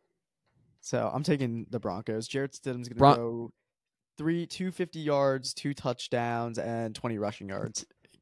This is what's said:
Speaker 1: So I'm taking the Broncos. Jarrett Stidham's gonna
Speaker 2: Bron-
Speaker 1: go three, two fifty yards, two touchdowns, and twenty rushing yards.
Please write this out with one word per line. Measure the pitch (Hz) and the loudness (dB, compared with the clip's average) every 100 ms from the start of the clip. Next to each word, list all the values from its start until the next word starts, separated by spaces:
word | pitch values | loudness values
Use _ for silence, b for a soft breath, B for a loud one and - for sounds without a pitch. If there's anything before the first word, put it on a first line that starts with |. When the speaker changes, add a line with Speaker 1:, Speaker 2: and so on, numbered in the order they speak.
| _ _ _ _ _ _ _ _ | _ _ _ _ _ _ _ _
Speaker 1:
So | - 120 110 | -4 -2 0
I'm | 131 | 0
taking | 151 147 127 117 - | 2 2 2 -2 -6
the | 117 | -4
Broncos. | 104 92 - 110 110 | -4 -4 -4 -4 -2
Jarrett | 135 139 | -4 -4
Stidham's | - 135 123 120 | -6 -6 -6 -4
gonna | 117 | 8
Speaker 2:
Bron- | 139 127 | 8 8
Speaker 1:
go | 117 117 117 - _ _ _ _ _ - | 4 -4 -8 -12 _ _ _ _ _ -4
three, | 151 170 165 | 0 0 -2
two | - 185 | -6 -6
fifty | 175 180 160 | -4 -6 -4
yards, | 151 143 139 135 127 | 2 4 4 2 -2
two | - 143 | -6 -6
touchdowns, | 143 135 120 - 123 120 117 120 110 | -2 -2 -2 -2 -2 0 0 -2 -2
and | 117 117 113 107 | -2 -2 -4 -4
twenty | 120 107 | -4 0
rushing | 104 - 98 | -2 -2 -6
yards. | 98 113 - - _ _ - | -6 -6 -6 -12 _ _ -20